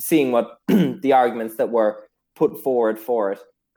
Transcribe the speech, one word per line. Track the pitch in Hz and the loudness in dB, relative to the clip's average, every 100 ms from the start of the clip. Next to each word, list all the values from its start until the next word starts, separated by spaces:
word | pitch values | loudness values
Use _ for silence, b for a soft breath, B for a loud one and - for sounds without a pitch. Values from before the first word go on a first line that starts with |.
seeing | - 160 127 | 0 0 2
what | 120 117 - | 0 -2 -8
<clears throat> | - | 0
the | 202 143 98 131 | 2 2 -2 2
arguments | 131 120 113 113 - | 2 2 -2 -8 -4
that | 110 | -2
were | 117 107 - - _ _ | 2 0 -2 -18 _ _
put | - 156 - | -2 -2 0
forward | 139 120 110 110 | -2 0 0 -2
for | - 117 98 | -4 -2 -2
it. | 98 - _ _ | -6 -14 _ _